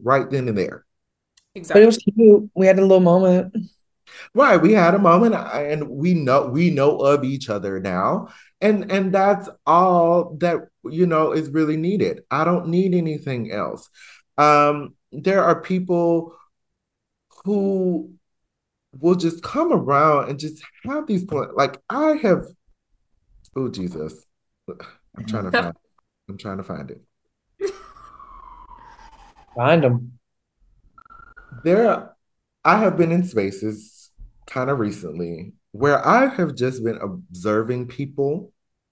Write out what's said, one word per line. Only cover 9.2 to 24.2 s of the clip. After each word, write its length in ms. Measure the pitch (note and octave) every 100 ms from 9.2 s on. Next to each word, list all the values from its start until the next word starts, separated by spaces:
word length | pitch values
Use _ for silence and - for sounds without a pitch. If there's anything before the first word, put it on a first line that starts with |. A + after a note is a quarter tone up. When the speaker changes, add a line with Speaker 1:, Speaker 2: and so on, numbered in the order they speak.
| G3 G#3 - - -
Speaker 1:
all 680 | E3+ F#3 F3 E3+ F3 E3+ D3
that, 280 | F3 E3 - _
you 220 | - D#3+ F3+
know, 260 | D#3 D#3
is 180 | D#3 C#3+
really 260 | D#3 D3+ D#3
needed. 460 | E3+ G3+ F#2 - -
I 140 | C#3
don't 240 | D#3+ F3+ E3+
need 260 | F3 F#3+
anything 560 | F3 D#3+ D3+ C#3 B2 A2
else. 380 | G#2 D2 G#1+ - _ - - _ -
Um, 560 | D3 D3 D3 D3 C#3+ _ _
there 300 | - F#3+ G3
are 180 | E3 E3
people 760 | - F#3 F#3 F3 E3+ E3 E3 - _ _ _ _ _ _ _ _ _ _
who 680 | F#3+ G#3 G3 F#3+ F#3 E3 - - _ _ _ _ _ _ _ C3
will 160 | E3
just 280 | F3+ E3 E3
come 300 | - C#4 E4+
around 560 | G3+ B2+ C#3 D#3 C#3+ B2+
and 100 | C#3+
just 240 | D3+ D#3 - _
have 220 | A#3 D4 D4+
these 180 | F#3+
points. 300 | F#3 D3 - -
Like, 240 | C#3 - -
I 280 | C4 D#4 D4+
have, 280 | G#3+ E3 - _ _ _ _ _ _ _ _ _ _ C3+
oh, 120 | B2
Jesus. 540 | G2 F2+ D#2+ D#2 -